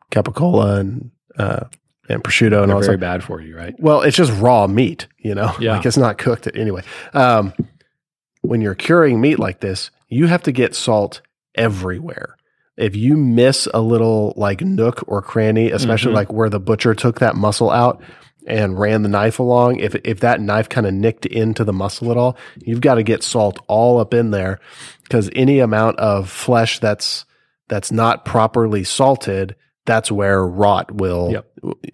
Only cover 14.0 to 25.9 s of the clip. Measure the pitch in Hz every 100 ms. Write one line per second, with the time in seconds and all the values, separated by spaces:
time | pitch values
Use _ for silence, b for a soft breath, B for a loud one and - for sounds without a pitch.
14 | 113 110 107 - 101 95 190 190 113 -
15 | - 101 - 113 107 110 113 - 117 110
16 | 123 107 98 107 110 101 95 107 120 107
17 | 123 - 120 - 104 - 113 120 120 -
18 | B B B B - 110 101 92 104 110
19 | 104 101 110 - 123 123 123 127 101 -
20 | - 104 120 120 104 107 - 123 104 95
21 | 110 - - 113 110 107 104 95 98 -
22 | 117 117 123 - B B - 117 139 117
23 | 107 107 - 120 101 - - 107 120 120
24 | 107 120 117 101 92 95 B B B B
25 | B 120 95 - 127 139 117 107 110